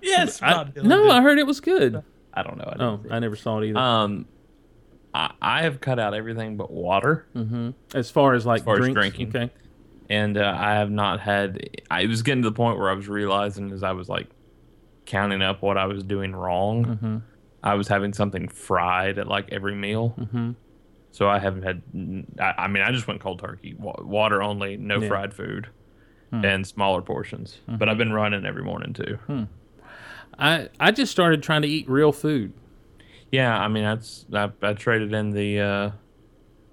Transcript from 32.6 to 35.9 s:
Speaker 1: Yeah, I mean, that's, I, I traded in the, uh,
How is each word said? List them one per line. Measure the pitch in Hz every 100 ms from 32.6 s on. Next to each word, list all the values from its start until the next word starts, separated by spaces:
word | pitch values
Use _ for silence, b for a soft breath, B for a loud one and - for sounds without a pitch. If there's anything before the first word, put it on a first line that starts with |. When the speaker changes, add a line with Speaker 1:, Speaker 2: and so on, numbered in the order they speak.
| - - - - b b b
Speaker 1:
Yeah, | 135 123 110
I | 104
mean, | 110 107
that's, | 110 113 - -
I, | 104 104 -
I | 101
traded | 104 123 110 107
in | 107 107
the, | 104 104 101
uh, | 101 101 104